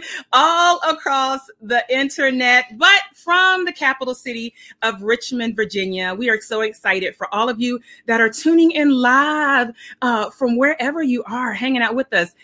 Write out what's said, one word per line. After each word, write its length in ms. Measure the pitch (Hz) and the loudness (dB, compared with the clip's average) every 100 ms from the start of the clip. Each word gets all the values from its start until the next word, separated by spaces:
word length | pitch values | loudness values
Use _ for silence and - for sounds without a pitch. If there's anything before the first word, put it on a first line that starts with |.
| - | -8
<laughs> 220 | - - | -12 0
all 480 | 254 311 339 349 349 | 2 4 4 4 2
across 580 | 311 311 - 269 262 269 - - | 0 -2 -2 -2 -2 -4 -10 -14
the 240 | 220 240 - | -4 -2 0
internet, 880 | 262 277 - 277 254 247 247 247 220 | -2 -2 0 0 2 2 2 2 2
but 220 | 339 392 392 | 4 4 2
from 500 | - - 349 370 370 | -8 0 2 4 2
the 80 | 349 | -2
capital 440 | - 285 269 254 254 | -2 -2 -2 -6 -8
city 380 | 262 233 233 - - _ | -8 -8 -10 -14 -20 _
of 200 | 226 196 | -6 -4
Richmond, 520 | 202 240 - 247 233 | -2 -2 -2 -6 -4
Virginia. 580 | 220 214 202 190 185 185 190 | -4 -4 -4 -4 -4 -4 -4
We 120 | 247 | -6
are 100 | 214 | -10
so 220 | - 220 | -8 -6
excited 520 | 220 214 208 190 185 | -6 -4 -4 -4 -4
for 180 | - 185 | -8 -8
all 160 | 202 240 | -4 -4
of 120 | 226 | -4
you 180 | 247 247 - - - | -4 -6 -10 -10 -2
that 140 | 233 | 0
are 80 | 220 | 0
tuning 440 | 226 311 339 330 | 0 2 4 4
in 180 | 311 294 | 4 2
live, 800 | 262 247 262 294 302 294 262 240 - - - | 4 4 4 2 0 0 0 0 -6 -20 -6
uh, 280 | 247 226 214 | -2 -2 -4
from 260 | - 254 233 | -2 0 2
wherever 440 | 277 311 254 320 | 0 0 -4 -2
you 220 | 294 247 | -2 -2
are, 300 | - 240 247 | -4 -6 -6
hanging 280 | 196 254 254 | -4 -2 0
out 140 | 226 | 0
with 180 | 240 262 | -2 -2
us 220 | 190 175 - | 0 -2 -6